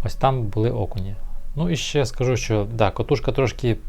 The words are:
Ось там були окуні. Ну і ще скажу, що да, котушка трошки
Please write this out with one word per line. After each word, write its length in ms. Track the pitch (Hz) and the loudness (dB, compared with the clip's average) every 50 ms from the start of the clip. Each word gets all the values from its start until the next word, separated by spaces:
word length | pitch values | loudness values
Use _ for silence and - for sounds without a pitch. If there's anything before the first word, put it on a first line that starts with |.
| - | -2
Ось 100 | 98 - | -4 -2
там 280 | - - 135 131 127 113 | 2 2 2 2 2 0
були 280 | 101 - 110 110 120 | -2 0 0 0 0
окуні. 440 | 117 117 101 - - - 92 98 104 - - - - - - - - | 0 0 -2 -2 -2 -4 -4 -4 -4 -4 -4 -2 -2 -2 -2 -2 -2
Ну 140 | 139 165 175 | 0 0 0
і 60 | 170 | 0
ще 300 | 135 - - - 147 135 | -2 -2 0 0 0 0
скажу, 320 | 117 - - 127 123 127 | 0 0 0 0 2 2
що 300 | - 127 - 110 107 104 104 117 | 0 2 2 2 2 2 0 0
да, 180 | 110 110 95 | 2 2 2
котушка 400 | - - - - 147 123 - - | 2 -2 0 0 0 2 2 0
трошки 460 | 123 - 135 120 - - - 120 110 - - | 2 2 2 0 0 0 0 0 0 0 -2